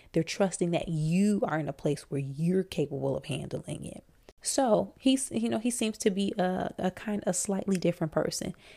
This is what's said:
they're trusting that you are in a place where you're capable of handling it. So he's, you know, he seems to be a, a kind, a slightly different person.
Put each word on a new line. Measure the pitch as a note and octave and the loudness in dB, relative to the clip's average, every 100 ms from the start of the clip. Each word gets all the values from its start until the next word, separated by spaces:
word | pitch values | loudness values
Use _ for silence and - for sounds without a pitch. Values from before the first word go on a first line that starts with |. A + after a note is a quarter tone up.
| - | -2
they're | E3 | -2
trusting | D#3+ - G3 - F3 | -2 0 0 2 0
that | E3+ - | 0 0
you | D#3+ D#3 F3 G#3 G3+ | -2 2 4 4 4
are | - D#3 | 0 -2
in | D3 | -2
a | |
place | - D3+ C#3 - | -2 -2 -2 -2
where | C#3+ | -4
you're | C#3 C3+ E3 F#3 | -4 -2 2 2
capable | F#3 - C#3+ C#3 C3+ C3+ | 0 -2 -2 -2 -2 -2
of | - | -4
handling | B2+ - - - - - | -6 -6 -8 -8 -10 -10
it. | - - _ - - | -14 -18 _ -20 -10
So | - - C4 F#3+ G3 - | -2 2 4 4 2 2
he's, | C4 C4 - | 4 4 0
you | A#3 A#3 | -2 0
know, | A3+ | 0
he | A#3+ | -2
seems | A#3 A3 A3 | 0 -2 2
to | A3 | 0
be | F#3+ G3 - | 2 0 2
a, | F#3 F#3 - - | 0 0 -2 -2
a | F#3 | -2
kind, | - - G#3 - | -2 -4 -2 -2
a | |
slightly | F3 - F#3+ - F#3 | -2 -2 -2 0 2
different | E3+ E3+ D#3+ | 2 0 -2
person. | D#3+ - - - - - | 0 -2 -2 -6 -10 -18